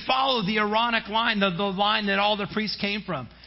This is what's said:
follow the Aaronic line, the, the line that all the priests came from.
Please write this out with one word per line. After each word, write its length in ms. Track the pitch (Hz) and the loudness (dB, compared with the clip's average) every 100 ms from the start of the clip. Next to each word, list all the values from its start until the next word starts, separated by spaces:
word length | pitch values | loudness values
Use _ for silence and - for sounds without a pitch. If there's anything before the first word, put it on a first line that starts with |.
| - | 0
follow 400 | 262 269 247 190 | 2 2 2 0
the 120 | 214 | 0
Aaronic 500 | 208 214 233 226 220 | 2 2 2 0 0
line, 320 | 220 233 214 | 0 0 2
the, 100 | 196 | 2
the 140 | 175 | 2
line 420 | 202 190 208 220 202 | -2 2 2 2 2
that 140 | 196 | 2
all 160 | 208 208 | 2 0
the 100 | 202 | -2
priests 320 | 214 214 - | -4 -4 -4
came 220 | 202 208 | -4 -4
from. 260 | 185 147 117 - | -6 -8 -8 -16